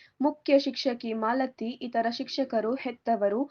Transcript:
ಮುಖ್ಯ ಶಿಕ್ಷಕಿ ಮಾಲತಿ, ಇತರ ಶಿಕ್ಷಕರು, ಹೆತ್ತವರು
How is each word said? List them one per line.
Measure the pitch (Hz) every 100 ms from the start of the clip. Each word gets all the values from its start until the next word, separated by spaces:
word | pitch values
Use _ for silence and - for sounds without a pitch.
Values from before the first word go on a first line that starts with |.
| - -
ಮುಖ್ಯ | 285 294 - 277
ಶಿಕ್ಷಕಿ | 277 233 262 240 226
ಮಾಲತಿ, | 220 220 262 262 - 226 247
ಇತರ | 247 233 226
ಶಿಕ್ಷಕರು, | 233 262 - 262 220 220 269
ಹೆತ್ತವರು | 254 240 233 220 202 220 285